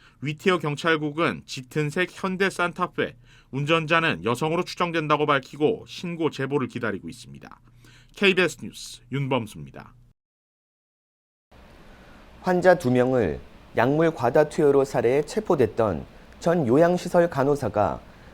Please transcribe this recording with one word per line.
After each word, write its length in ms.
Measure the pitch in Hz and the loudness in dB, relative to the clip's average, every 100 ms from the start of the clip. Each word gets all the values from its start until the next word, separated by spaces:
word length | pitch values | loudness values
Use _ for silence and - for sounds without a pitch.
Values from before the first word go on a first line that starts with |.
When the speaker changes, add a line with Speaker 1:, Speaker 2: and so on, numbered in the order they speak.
| - - | -20 -10
Speaker 1:
위티어 380 | 143 156 196 180 | -8 -2 0 0
경찰국은 840 | 151 147 170 160 151 151 156 80 - | 0 -2 0 0 -2 -2 -2 -2 -10
짙은색 640 | - 127 156 147 185 180 | -14 -8 -4 -2 -2 -4
현대 380 | - 190 185 196 | -4 -6 -2 -2
산타페, 680 | - 175 175 175 - 92 - - - - | -2 -4 -2 -6 -4 -4 -6 -20 -20 -10
운전자는 720 | 131 147 165 156 170 160 87 | -4 0 0 2 2 2 0
여성으로 400 | 95 120 156 175 | -2 -2 -2 -2
추정된다고 640 | 175 - 175 165 156 147 147 | -4 -2 -2 -2 0 2 2
밝히고 600 | 139 135 143 147 - - | 0 -2 -2 0 0 -8
신고 420 | - 175 170 156 | -12 -10 -2 -2
제보를 380 | - 135 139 120 | -2 -4 -2 -4
기다리고 420 | 120 113 98 82 | -6 -6 -6 -10
있습니다. 500 | - 65 71 - - - - - - - - | -16 -18 -20 -20 -20 -20 -20 -20 -20 -16 0
케이비에스 420 | 196 190 170 - | 2 4 0 -2
뉴스 380 | 104 - - - - | -14 -14 -18 -18 -8
윤범수입니다. 840 | 135 135 131 107 - 71 - - - _ _ _ _ _ _ _ _ _ _ _ _ _ _ _ - - - - - - - - - | -6 -2 -2 -4 -12 -16 -18 -20 -20 _ _ _ _ _ _ _ _ _ _ _ _ _ _ _ -20 -20 -20 -20 -20 -20 -20 -20 -8
Speaker 2:
환자 340 | - 180 180 175 | -2 2 4 4
두 160 | 123 | 4
명을 480 | 127 123 131 90 65 - - - - | 2 2 2 0 -2 -10 -20 -8 0
약물 380 | 120 147 165 | 2 4 2
과다 360 | 156 123 151 151 | 2 2 2 2
투여로 360 | - 147 139 135 | 2 4 4 2
살해해 380 | 135 113 139 | 0 2 0
체포됐던 840 | 151 220 214 165 110 - 110 76 - - - - | -2 -4 -2 2 2 2 0 -2 -8 -18 -20 -6
전 280 | 170 170 131 | -2 0 4
요양시설 640 | 139 170 180 175 175 170 | 4 4 2 0 2 2
간호사가 680 | 151 135 143 110 104 92 64 - - - | 2 0 0 -2 0 0 -2 -12 -20 -20